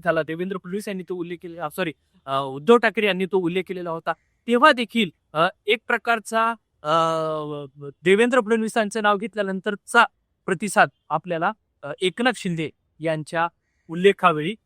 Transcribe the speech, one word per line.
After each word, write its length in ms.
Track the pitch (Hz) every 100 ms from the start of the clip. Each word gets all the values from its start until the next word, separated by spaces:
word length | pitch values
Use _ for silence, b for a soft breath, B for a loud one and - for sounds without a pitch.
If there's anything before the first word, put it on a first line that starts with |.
झाला, 200 | 170 160
देवेंद्र 340 | 156 160 185 190
फडणवीस 300 | 180 196 214
यांनी 160 | 190 175
तो 60 | 180
उल्लेख 220 | 170 175
केलेला, 280 | 175 165 151
सॉरी, 240 | - 170 - _ _ -
अ, 140 | 135
उद्धव 380 | 139 135 151 233
ठाकरे 280 | 226 226 208
यांनी 200 | 185 190
तो 120 | 190
उल्लेख 260 | 175 185 175
केलेला 220 | 180 175
होता, 240 | 165 170 160 _ _ -
तेव्हा 240 | 233 302
देखील, 380 | 254 233 233 190 - _
अ, 140 | 151 175 - -
एक 120 | 226 -
प्रकारचा, 680 | 233 - 226 - 226 226 233 _ _
अ, 100 | 151 165 165 160 160 156 151 147 139 143 143 -
देवेंद्र 380 | 170 196 240 254
फडणवीसांचं 640 | 208 226 220 240 208 220
नाव 140 | 208 202
घेतल्यानंतरचा 880 | 226 214 196 190 214 202 - 240 220 _ _ _ -
प्रतिसाद 440 | 185 208 208 160 - -
आपल्याला, 420 | 156 180 165 175 220 _ _
अ, 80 | 139 151
एकनाथ 300 | 185 180 247 214
शिंदे 340 | 185 165 151 - _ _
यांच्या 480 | 160 156 151 165 170 - _ _ -
उल्लेखावेळी 680 | 165 196 190 180 156 156 226